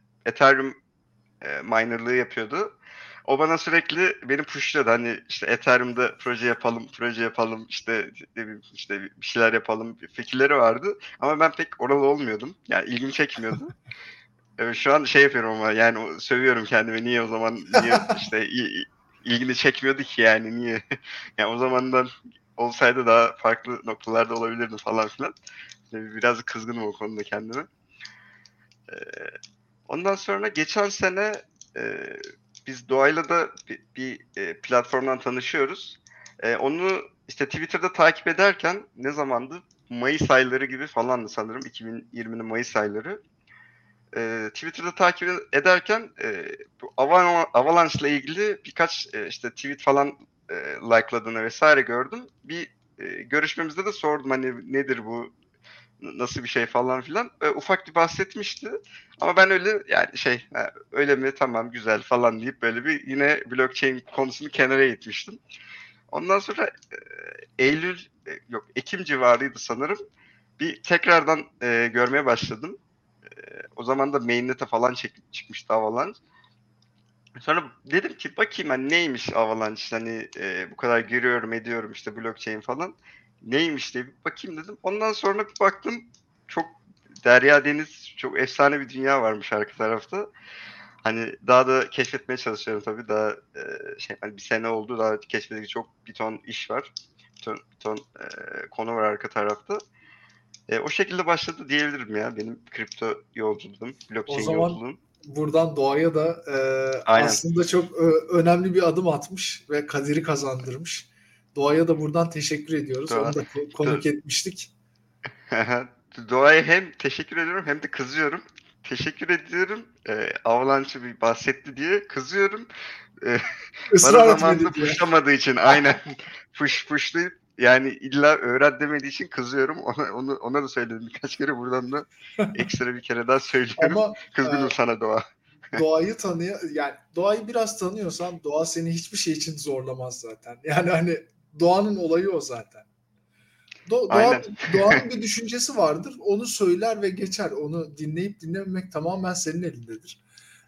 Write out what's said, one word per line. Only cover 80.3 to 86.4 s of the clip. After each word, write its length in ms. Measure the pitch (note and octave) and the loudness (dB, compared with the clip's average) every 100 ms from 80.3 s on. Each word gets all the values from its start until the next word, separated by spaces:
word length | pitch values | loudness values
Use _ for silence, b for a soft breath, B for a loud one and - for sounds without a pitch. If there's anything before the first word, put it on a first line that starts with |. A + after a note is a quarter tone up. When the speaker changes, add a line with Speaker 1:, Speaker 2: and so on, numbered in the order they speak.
| - | -10
Speaker 1:
e, 320 | G2 F#2 F2 | -6 -6 -8
bu 60 | - | -4
kadar 240 | A#2+ A#2 | 0 2
görüyorum, 520 | A2 A#2+ B2 B2 A2 | 2 0 2 0 -2
ediyorum 400 | A2+ A2+ A#2 G#2+ | -6 -6 -6 -8
işte 240 | - - G#2+ | -12 -12 -10
blockchain 440 | A2+ A2 A2+ G#2+ | -10 -8 -8 -8
falan. 360 | G#2+ C3 F3+ - b b b _ | -6 -6 -8 -12 b b b _
Neymiş?" 520 | A2 C3+ E3 C#3 - | -4 0 0 -2 -6
diye 120 | B2 B2 | -8 -10
bir 80 | _ | _
bakayım 320 | E3 - F#3+ D#3 | -10 -10 -12 -14
dedim. 220 | F3+ G#3 | -14 -8
Ondan 300 | F#3+ G#3 A3 | -6 -2 -2
sonra 360 | G#3+ G3+ G3+ G#3+ | 0 0 0 -4
bir 120 | - | 0
baktım, 440 | G3 - - A#3+ - _ _ _ | 0 2 -4 -8 -12 _ _ _